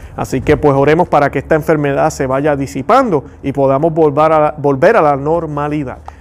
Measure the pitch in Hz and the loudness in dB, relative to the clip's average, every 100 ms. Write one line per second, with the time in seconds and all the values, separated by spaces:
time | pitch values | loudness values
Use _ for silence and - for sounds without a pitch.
0 | - - - 135 151 139 147 139 139 160 | -14 -10 -6 -4 0 2 2 2 2 2
1 | 175 156 139 139 - 160 156 156 143 143 | 2 2 2 -2 -2 -2 0 0 0 0
2 | 151 151 135 135 151 139 139 135 127 247 | -2 -2 -2 -2 0 -2 -4 -8 0 0
3 | 247 151 - - 139 135 135 135 165 156 | 2 -2 -4 -10 -8 -2 0 2 0 2
4 | 151 139 160 156 151 - 143 135 170 233 | 2 4 2 4 0 0 -2 2 2 4
5 | 151 139 143 170 160 147 147 151 127 - | 2 0 -2 -4 -4 -6 -4 -4 -6 -12
6 | - - | -18 -20